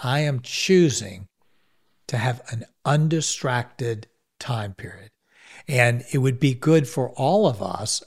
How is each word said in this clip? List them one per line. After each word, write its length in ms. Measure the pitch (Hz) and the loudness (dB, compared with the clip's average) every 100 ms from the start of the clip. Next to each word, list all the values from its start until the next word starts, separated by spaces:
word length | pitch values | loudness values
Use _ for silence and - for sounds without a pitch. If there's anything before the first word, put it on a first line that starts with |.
I 160 | 123 139 | -2 0
am 220 | 151 135 | 0 -2
choosing 880 | - - - 185 165 120 104 95 - _ _ _ _ _ _ _ - | -6 -4 2 6 6 2 -6 -12 -18 _ _ _ _ _ _ _ -6
to 100 | 123 | -2
have 240 | 120 120 - | -2 -4 -6
an 140 | 113 113 _ - | -10 -10 _ 0
undistracted 1200 | 147 156 160 147 - 143 123 120 - 123 110 110 _ _ - | 2 2 0 -2 -4 -2 -2 -4 -6 -6 -6 -10 _ _ -14
time 340 | - 117 104 | -8 -6 -6
period." 360 | 95 - - - _ _ _ - - - | -12 -16 -16 -20 _ _ _ -20 -20 -4
And 360 | 127 120 120 - | 2 4 2 -2
it 60 | 143 | 0
would 200 | 131 123 | 0 2
be 140 | 139 | 2
good 340 | 123 156 160 143 | 2 4 4 4
for 240 | - 123 | -2 -4
all 360 | - 135 196 196 | -2 2 4 2
of 140 | 107 | 0
us, 420 | 98 - 110 - | -6 -6 -6 -6